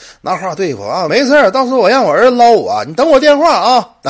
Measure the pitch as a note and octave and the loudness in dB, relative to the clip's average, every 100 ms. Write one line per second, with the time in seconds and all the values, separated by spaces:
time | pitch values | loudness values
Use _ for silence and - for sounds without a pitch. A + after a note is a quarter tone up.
0 | - _ D3 F3 F#3 D#3 F3+ G#2+ G2+ E3 | -20 _ -8 -8 -8 -6 -6 -6 -8 -6
1 | D#3+ G#3+ C4 D4 G#3 C4 B3 C4 F#3+ C4 | -2 -2 2 2 2 0 -2 0 0 0
2 | F#3 D3+ B3+ B3 A#3+ G#3+ F#2+ G#2 A#2 E3 | 0 2 2 4 4 2 0 -6 -6 -2
3 | D#4+ C4+ D4+ C#4+ E4 A3 G#3 B3 F3 _ | 2 2 4 2 2 0 0 0 -2 _